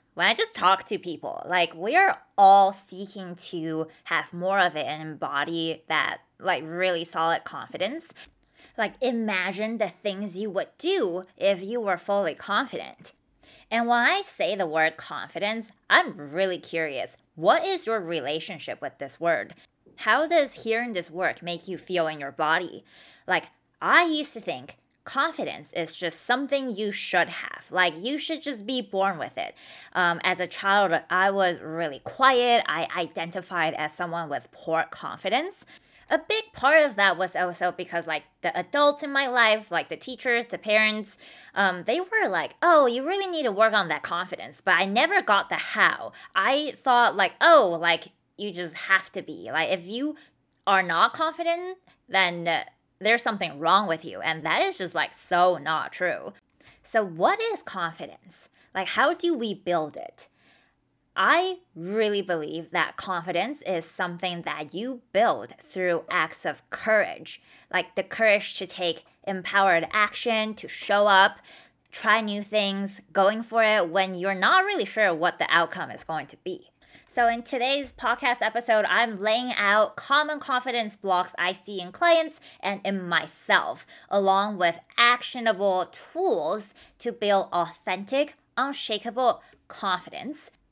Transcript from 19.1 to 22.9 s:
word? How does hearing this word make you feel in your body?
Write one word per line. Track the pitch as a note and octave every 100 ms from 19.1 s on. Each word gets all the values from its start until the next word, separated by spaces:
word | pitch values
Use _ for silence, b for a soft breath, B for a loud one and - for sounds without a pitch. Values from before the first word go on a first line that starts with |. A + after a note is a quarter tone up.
| -
word? | E3+ D3+ G#2+ - _ _ _ -
How | A3 B3+ D#4
does | E4 C#4 -
hearing | A3 A3+ A#3+
this | F#3 E3
word | E3 E3 -
make | F3 E3+ F#3+
you | E3+
feel | - F3+ D#3+
in | D#3
your | C#3+
body? | D3+ D#3 E3 F3+ - B